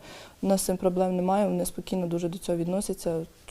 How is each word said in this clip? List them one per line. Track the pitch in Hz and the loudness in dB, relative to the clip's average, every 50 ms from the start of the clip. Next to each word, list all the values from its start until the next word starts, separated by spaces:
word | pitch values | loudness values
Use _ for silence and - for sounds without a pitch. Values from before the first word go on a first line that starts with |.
| - - - - - - - - - | -8 -16 -18 -18 -18 -20 -10 -4 0
У | |
нас | 190 196 190 | 2 2 2
з | - | 2
цим | - 185 | 0 0
проблем | 180 190 185 180 185 185 185 185 | 2 2 2 4 4 2 2 2
немає, | 180 180 185 190 208 208 190 | 2 2 2 4 4 4 2
вони | 180 175 175 | 2 0 -2
спокійно | - - - 180 - - 185 180 | -2 -4 -8 -6 -2 -2 0 0
дуже | 170 170 170 180 170 | 0 0 0 -2 -2
до | 170 196 | -4 -4
цього | - - 175 170 | -2 -2 0 0
відносяться, | 170 170 180 196 208 - 190 - - 175 165 160 165 - - - - - | 0 0 0 -2 -2 -2 -4 -4 -2 -2 -2 -2 -4 -6 -12 -20 -20 -18